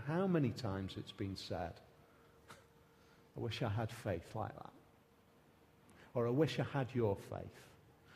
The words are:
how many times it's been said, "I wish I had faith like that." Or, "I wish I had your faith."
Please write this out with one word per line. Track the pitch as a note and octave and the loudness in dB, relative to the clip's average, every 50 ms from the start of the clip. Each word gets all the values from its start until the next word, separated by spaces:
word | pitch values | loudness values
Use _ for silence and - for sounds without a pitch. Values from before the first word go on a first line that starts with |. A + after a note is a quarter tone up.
| A2 C3 | -2 0
how | D#3 F3 G3 F#3+ | 0 2 4 4
many | F3 E3 C#3+ A#2 | 4 4 4 4
times | - - - G2+ F#2+ F#2+ G2 F#2 - - | 2 0 -2 -2 -2 -2 -2 -4 -4 -8
it's | - - | -10 -8
been | - - G#2 G2 F#2+ | -6 -4 -4 -4 -4
said, | - - - G2+ F2 F2 E2+ - - - - - - - - - - - - - - - - - - - - - - - - - - - - - - - - - - | -4 -6 -4 -4 -2 -2 -4 -6 -10 -16 -20 -20 -20 -20 -20 -20 -20 -20 -20 -20 -20 -20 -20 -20 -20 -20 -20 -20 -20 -20 -20 -20 -20 -20 -20 -20 -20 -20 -14 -8 -6
"I | |
wish | A#2 A#2+ G#2 - | -4 -4 -2 0
I | C#3 A2 | 0 2
had | G2+ A2+ A2+ A2 | 2 2 0 0
faith | - - - A2 F#2+ D#2+ - - - | -2 -4 -2 0 0 0 -2 -4 -4
like | A2+ G#2 - - | -4 -4 -4 -6
that." | - - - - - - - - - - - - - - - - - - - - - - - - - - - - - - - - | -8 -12 -14 -16 -20 -20 -20 -20 -20 -20 -20 -20 -20 -20 -20 -20 -20 -20 -20 -20 -20 -20 -20 -20 -20 -20 -20 -20 -20 -18 -4 0
Or, | B2+ A#2 A#2+ | 2 2 4
"I | |
wish | B2 C#3 D#3+ C#3+ - - | 6 6 4 4 4 2
I | C3 | 0
had | - - C#3+ C3 A2+ - | 0 0 0 0 0 2
your | B2 A#2 G#2 G2 | 4 4 4 4
faith." | - - - - G1+ - - - - - - - - - - - - - - - | 2 -2 -6 -8 -8 -8 -8 -12 -16 -18 -20 -20 -20 -20 -20 -20 -20 -20 -20 -20